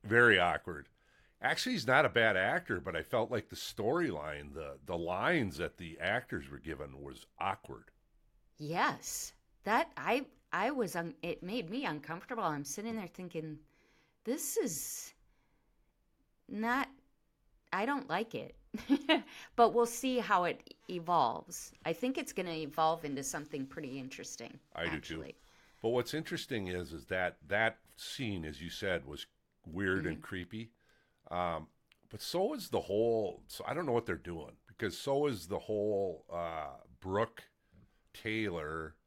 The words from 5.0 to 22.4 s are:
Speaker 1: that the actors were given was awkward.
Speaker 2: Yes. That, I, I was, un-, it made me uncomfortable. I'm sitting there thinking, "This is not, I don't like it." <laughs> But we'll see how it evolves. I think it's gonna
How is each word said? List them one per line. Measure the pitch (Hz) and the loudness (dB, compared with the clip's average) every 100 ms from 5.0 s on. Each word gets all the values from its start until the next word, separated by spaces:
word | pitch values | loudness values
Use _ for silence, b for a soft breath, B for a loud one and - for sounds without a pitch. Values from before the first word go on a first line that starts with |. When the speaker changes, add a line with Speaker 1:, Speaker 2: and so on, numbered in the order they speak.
| 85 92 131 175 104 71 | 0 2 2 2 0 -2
Speaker 1:
that | 82 - | -6 -6
the | 85 80 | -14 -4
actors | 87 117 - 90 67 | -2 -2 -2 -8 -8
were | 69 | -12
given | 69 71 69 67 | -8 -8 -10 -10
was | 71 62 - - | -14 -14 -20 -4
awkward. | 95 95 - 58 - _ _ _ _ _ _ - | -2 -2 -8 -14 -16 _ _ _ _ _ _ -12
Speaker 2:
Yes. | 151 175 240 - - - - - _ _ | -4 0 0 0 -8 -8 -10 -14 _ _
That, | 190 226 330 - | 0 2 0 -4
I, | 156 247 269 - _ | 0 0 -2 -16 _
I | 165 220 | -2 0
was, | 285 190 | 0 -2
un-, | 170 170 - | -2 -6 -6
it | 170 - | -6 -6
made | 180 240 170 | -4 -6 -4
me | 240 | -4
uncomfortable. | 247 151 - 170 - 233 | -4 -4 -6 -10 -6 -2
I'm | 180 147 | 0 0
sitting | 143 - 220 | -4 -6 -6
there | 220 175 | -6 -8
thinking, | - 180 165 156 151 b b b b b b | -10 -8 -6 -6 -10 b b b b b b
"This | - 302 - 453 | -6 -4 -2 0
is | 285 160 - - - _ _ _ _ _ _ _ _ _ _ _ _ _ - | 0 -2 -6 -8 -12 _ _ _ _ _ _ _ _ _ _ _ _ _ -10
not, | 202 226 254 269 - _ _ _ _ _ _ _ | -4 0 0 -2 -8 _ _ _ _ _ _ _
I | 180 233 | -2 0
don't | 277 - | 0 0
like | 170 233 117 | -2 -2 -6
it." | - - _ 220 - | -8 -14 _ -10 2
<laughs> | 269 - 311 B B B - | 2 6 2 B B B 6
But | 226 | 8
we'll | 220 233 | 8 2
see | - 262 247 | 2 0 0
how | 185 190 | 4 4
it | 175 - - - - | 4 -2 -10 -18 -8
evolves. | 180 165 170 120 - - - - - | -6 2 4 4 2 -8 -12 -14 -6
I | - | -4
think | 170 254 262 | 0 0 -2
it's | 262 | -4
gonna | - | -4